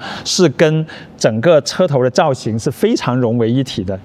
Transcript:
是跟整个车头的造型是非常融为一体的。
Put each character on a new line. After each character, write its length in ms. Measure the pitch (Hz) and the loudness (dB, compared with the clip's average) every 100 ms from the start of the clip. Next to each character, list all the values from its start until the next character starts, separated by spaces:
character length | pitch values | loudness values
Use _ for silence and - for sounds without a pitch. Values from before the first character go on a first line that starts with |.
| - - - | -6 -12 -6
是 240 | - 170 | 0 2
跟 360 | - 156 156 160 - - - | 4 2 2 -4 -10 -20 -2
整 240 | 135 110 | -2 2
个 220 | 165 156 | 4 4
车 260 | - - 185 | 2 0 0
头 160 | 139 | 2
的 60 | 127 | 2
造 240 | 190 160 | 2 0
型 240 | 135 117 107 | 0 -4 -4
是 120 | 143 | -4
非 240 | - 214 240 | -2 0 0
常 200 | - 127 | 0 0
融 200 | 117 120 | 0 0
为 120 | 113 | 0
一 140 | 127 | 0
体 200 | 135 - | -2 -4
的。 140 | 95 95 | -6 -8